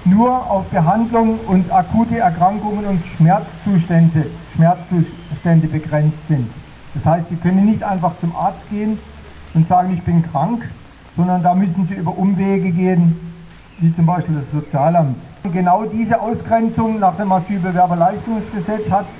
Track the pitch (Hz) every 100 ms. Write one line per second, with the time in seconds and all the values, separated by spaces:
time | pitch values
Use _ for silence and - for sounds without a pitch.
0 | 175 202 247 254 240 196 180 180 160 214
1 | 226 233 226 220 - 190 170 190 175 220
2 | 233 233 185 165 180 208 208 208 202 185
3 | - - 160 202 - - 208 190 170 165
4 | 165 160 147 - - - 165 180 - 175
5 | 156 - - 151 175 165 160 151 156 151
6 | 151 151 - 151 113 - - - - 143
7 | 156 165 165 170 175 190 202 214 - 190
8 | 170 165 170 165 180 - - 208 214 220
9 | - - - - - 165 160 180 180 175
10 | - 170 165 143 170 233 - - - -
11 | - - 180 180 175 185 196 170 170 196
12 | 170 180 190 190 196 196 185 170 185 180
13 | 170 - - - - - - - 165 165
14 | 165 175 170 151 127 147 147 147 151 175
15 | 143 120 - - 202 170 180 240 220 220
16 | 214 233 214 240 - 226 226 - 226 220
17 | 196 170 202 190 165 202 180 175 180 170
18 | 170 208 - 220 - 208 170 214 175 190
19 | 202